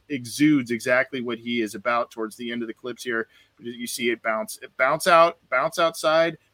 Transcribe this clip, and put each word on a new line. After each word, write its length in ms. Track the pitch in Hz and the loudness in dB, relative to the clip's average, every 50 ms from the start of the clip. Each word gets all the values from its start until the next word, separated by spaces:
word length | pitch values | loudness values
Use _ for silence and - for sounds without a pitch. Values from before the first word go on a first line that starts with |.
| _ - | _ -8
exudes 640 | 147 127 120 113 101 117 147 151 151 139 123 117 | -8 -8 -8 -6 -2 2 4 6 6 4 2 0
exactly 500 | 120 110 - 131 123 127 131 - 139 131 | -4 -4 0 0 2 2 2 0 -4 -6
what 180 | 117 120 117 113 | -4 -4 -6 -6
he 220 | 117 120 120 120 | -4 -4 -2 -2
is 140 | 110 104 107 | -2 -2 -4
about 360 | 107 98 120 120 120 120 - | -6 -2 -2 0 0 -2 -4
towards 260 | - 117 110 107 - | -6 -8 -8 -8 -8
the 140 | - 123 117 | -10 -10 -8
end 120 | 120 120 117 | -6 -6 -6
of 60 | 113 | -8
the 40 | 110 | -10
clips 300 | _ - 123 117 - - | _ -10 -12 -10 -10 -6
here. 260 | 127 117 113 113 - _ _ _ _ _ _ | -4 -4 -4 -4 -6 _ _ _ _ _ _
You 280 | 113 117 123 120 120 113 | -14 -14 -12 -10 -10 -8
see 200 | - - 120 120 | -6 -2 -2 -2
it 140 | 113 113 - | -2 -2 -2
bounce, 360 | 113 110 110 110 - - - - | -4 -4 -4 -4 -8 -10 -16 -16
it 120 | - _ - | -10 _ -2
bounce 280 | 131 135 156 165 - | 0 0 0 0 2
out, 320 | 185 175 165 165 170 - _ _ - | 6 6 8 6 6 4 _ _ -2
bounce 300 | 127 127 143 160 - 180 | -2 0 0 0 0 0
outside, 580 | 170 165 165 - - 156 156 165 165 170 165 - _ _ | 0 0 0 0 0 2 4 4 4 2 0 -6 _ _